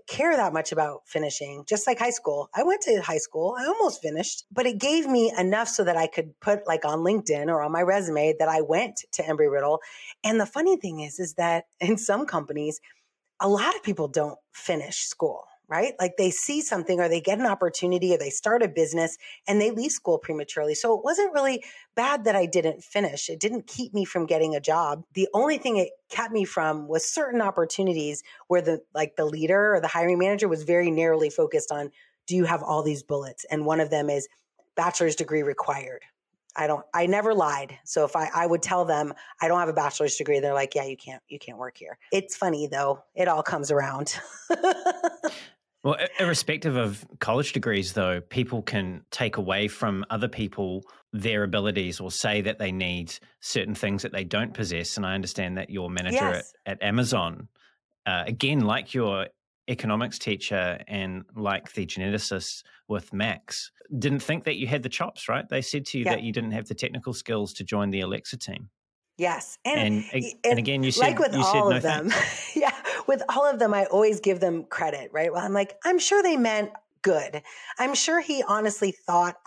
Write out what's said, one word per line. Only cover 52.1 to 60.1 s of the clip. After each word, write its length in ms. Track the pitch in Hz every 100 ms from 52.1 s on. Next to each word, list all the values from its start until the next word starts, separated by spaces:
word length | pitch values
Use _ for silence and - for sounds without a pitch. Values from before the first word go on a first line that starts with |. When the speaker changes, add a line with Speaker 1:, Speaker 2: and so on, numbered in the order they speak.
Speaker 2:
say 300 | 90 113 104
that 180 | 101 -
they 120 | 101
need 420 | 92 90 87 82 - - _
certain 360 | - 120 95 104
things 260 | 104 101
that 100 | -
they 120 | 98
don't 300 | 92 101 113
possess. 440 | - 98 85 85 -
And 80 | 92
I 80 |
understand 440 | 95 92 - 92 92
that 120 | -
your 200 | 98 87
manager 260 | 87 90 254
Speaker 1:
Yes. 360 | - 87 - _ -
Speaker 2:
at, 160 | 98
at 20 |
Amazon, 640 | 104 113 117 107 85 85 - _ _ _ _ _ -
uh, 180 | 92 85
again, 340 | 120 135 147
like 320 | 107 117 101
your 340 | 127 110 98 - _ _ _ -
economics 480 | 120 113 107 120